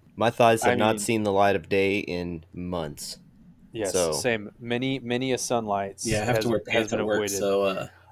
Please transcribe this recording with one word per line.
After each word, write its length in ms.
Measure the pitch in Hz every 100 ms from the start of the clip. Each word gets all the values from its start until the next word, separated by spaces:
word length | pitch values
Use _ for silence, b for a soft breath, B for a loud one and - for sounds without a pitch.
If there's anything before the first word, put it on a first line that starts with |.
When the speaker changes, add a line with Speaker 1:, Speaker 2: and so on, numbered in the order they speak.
| _ -
Speaker 1:
My 120 | 113
thighs 340 | - 117 113
have 80 | 120
Speaker 2:
I 40 | 120
Speaker 1:
not 160 | 107 110
Speaker 2:
mean 40 |
Speaker 1:
seen 240 | 101 110
the 80 | 104
light 240 | 98 101 98
of 100 | 82
day 320 | 98 98 101
in 460 | - 87 87 85 80
months. 640 | - 90 90 78 71 - - - - - - -
Speaker 2:
Yes, 180 | 113 98
Speaker 1:
So. 220 | 90 85
Speaker 2:
same. 360 | 76 127 113 104 -
Many, 380 | 120 120 131 135
many 340 | 117 123 131
a 40 | 123
sunlight 600 | - 120 110 101 98 98
Speaker 3:
Yeah, 180 | 117 107
I 40 | 107
have 100 | 113
Speaker 2:
has, 80 | 113
Speaker 3:
to 40 |
wear 100 | 107 -
Speaker 2:
has 80 |
Speaker 3:
pants 180 | 117 110
Speaker 2:
been 80 | 110
Speaker 3:
at 40 | 107
work, 100 | 107
Speaker 2:
avoided. 200 | 104 98
Speaker 3:
so, 260 | 98 98
uh, 240 | 101 95 - b b